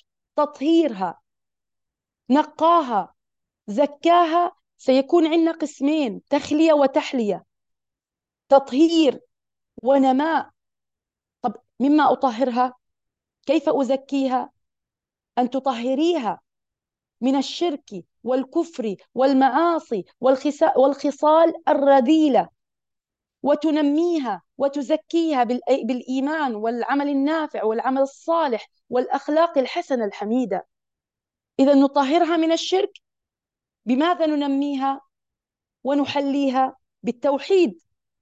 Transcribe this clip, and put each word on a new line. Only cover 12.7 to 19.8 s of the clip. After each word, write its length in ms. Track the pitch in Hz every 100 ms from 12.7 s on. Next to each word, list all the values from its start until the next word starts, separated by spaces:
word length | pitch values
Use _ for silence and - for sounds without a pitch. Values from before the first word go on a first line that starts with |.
| - _ _ _ _ _ _ -
كيف 240 | 311 311
أزكيها؟ 800 | 285 247 269 269 277 262 254 - _ _ _ _ _ _ _ _ -
أن 120 | 247
تطهريها 920 | 269 269 233 240 262 330 330 214 180 _ _ _ _ _ _ _ _
من 140 | 247 277
الشرك 720 | 262 - 349 285 - 190 - _
والكفر 720 | 233 262 262 339 330 - 220 185 _ -
والمعاصي 920 | 269 262 262 262 339 320